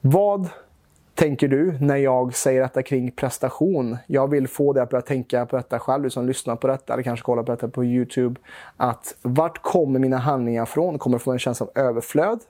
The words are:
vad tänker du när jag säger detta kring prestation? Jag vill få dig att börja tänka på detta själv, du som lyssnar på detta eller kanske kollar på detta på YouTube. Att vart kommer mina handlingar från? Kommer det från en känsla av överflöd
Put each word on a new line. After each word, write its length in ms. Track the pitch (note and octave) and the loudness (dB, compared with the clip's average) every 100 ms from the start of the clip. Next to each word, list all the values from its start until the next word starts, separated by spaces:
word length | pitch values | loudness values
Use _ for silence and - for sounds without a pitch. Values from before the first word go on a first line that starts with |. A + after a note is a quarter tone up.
vad 480 | C#3 E3 G3+ G3+ F3+ - - _ _ _ _ - | 6 4 4 0 -4 -10 -20 _ _ _ _ 0
tänker 320 | D#3 C#3 C#3+ | 0 4 2
du 300 | C3+ E3+ D3+ | 4 2 2
när 160 | C#3+ C#3 | 2 2
jag 400 | C3+ B2+ B2+ B2 | 2 2 0 0
säger 260 | C#3 C3 | 2 2
detta 220 | B2+ - | 2 -2
kring 280 | C3 C3+ B2 | -2 -2 -2
prestation? 880 | - C3 - B2+ - E3 F3 B2 A#2+ - | -4 -6 -2 -4 0 0 0 -2 -6 -2
Jag 200 | C#3 C3+ | 0 2
vill 200 | C#3+ C3 | 2 0
få 260 | - C#3+ | 0 2
dig 100 | C3+ | 2
att 60 | A#2+ | 2
börja 120 | B2+ | -2
tänka 440 | - C3+ A#2+ B2 A#2+ | -2 -4 0 -2 0
på 100 | C3 | -4
detta 240 | B2 A#2+ | -4 -6
själv, 240 | - C3+ | -2 -2
du 60 | C#3 | -2
som 180 | C3 B2 | -2 -2
lyssnar 280 | C3 - A#2 | -2 -4 -2
på 120 | C3 | 0
detta 260 | C3+ - | -2 -4
eller 100 | A#2+ | -4
kanske 200 | B2 A#2+ | -4 -6
kollar 200 | - A#2+ | -2 -2
på 80 | A2+ | -2
detta 160 | A#2 A#2 | -4 -4
på 160 | B2 | -2
YouTube. 560 | B2 B2 B2 - B2 B2+ - - - _ | 0 0 0 0 -2 -2 -14 -20 -20 _
Att 380 | B2 A#2 - - | -2 -2 -10 -8
vart 400 | B2 B2+ E3 - | -2 2 0 -2
kommer 380 | - F#3 D3 C3 | 0 0 2 2
mina 180 | C3 C3 | 2 0
handlingar 480 | B2+ C3+ A#2+ A#2 A2+ | 0 0 0 -2 -2
från? 340 | C#3+ F3+ D3+ | -2 -2 -2
Kommer 180 | - A#2+ | 0 0
det 60 | |
från 100 | C3+ | 0
en 60 | B2+ | -2
känsla 260 | C3 A#2+ A2 | -2 -4 -4
av 220 | - C3 | 0 0
överflöd 520 | A#2 - D3 F3 A3+ - | 0 -2 0 0 -2 -8